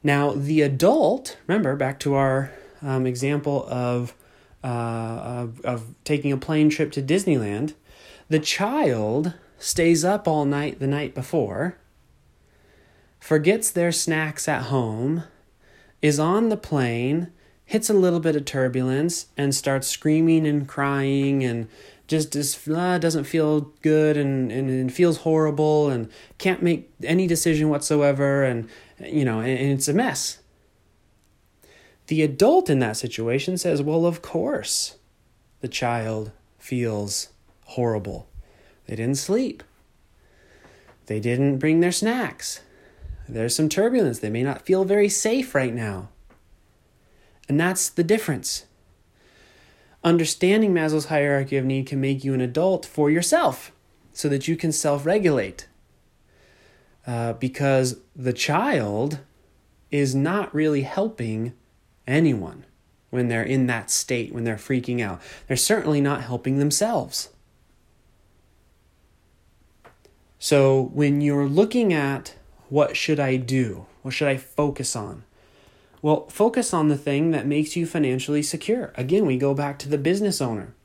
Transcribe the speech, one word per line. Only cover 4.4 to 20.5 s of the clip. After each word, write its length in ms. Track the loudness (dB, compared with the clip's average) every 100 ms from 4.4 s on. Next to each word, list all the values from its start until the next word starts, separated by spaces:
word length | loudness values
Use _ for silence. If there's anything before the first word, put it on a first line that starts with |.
| _ -12
uh, 40 | -6
of, 960 | -4 -4 -6 -6 -8 -8 -8 -8 -6
of 340 | -6 -6 -8 -16
taking 280 | -4 -2 0
a 60 | -2
plane 320 | 0 4 4
trip 220 | 2 -2
to 100 | -2
Disneyland, 720 | 0 0 2 0 0 -4 -6 -8 _ -20 -20 -20 _
the 100 | 0
child 920 | 0 -2 -2 2 0 0 0 -2 -2 -8 _ _
stays 480 | -6 2 4 4
up 220 | 2 0 2
all 180 | 2
night 320 | 2 0 -2 -4
the 60 |
night 300 | -2 -2 -4
before, 600 | -8 -2 -2 0 -2 -4 -6 _ _ _ _ _ _ _ _ _ _ _ _ _ _
forgets 520 | 0 2 4 2 0
their 200 | 0 0
snacks 560 | 0 -2 -2 -2 -4 -4
at 180 | -2
home, 580 | 0 -2 0 -2 -2 -2 -6 _ _ _ _ -20 _ _
is 160 | 0 2
on 300 | 2 2 2
the 80 | -2
plane, 720 | -2 0 0 0 0 -2 -4 _ _ _
hits 240 | _ -2 2
a 60 |
little 240 | 4 4 2
bit 160 | 0
of 100 | 0
turbulence, 800 | -2 -2 0 0 0 0 0 -4 -8
and 200 | -2 0
starts 320 | 0 0 -2 -2
screaming 580 | -2 2 4 4 4
and 220 | 2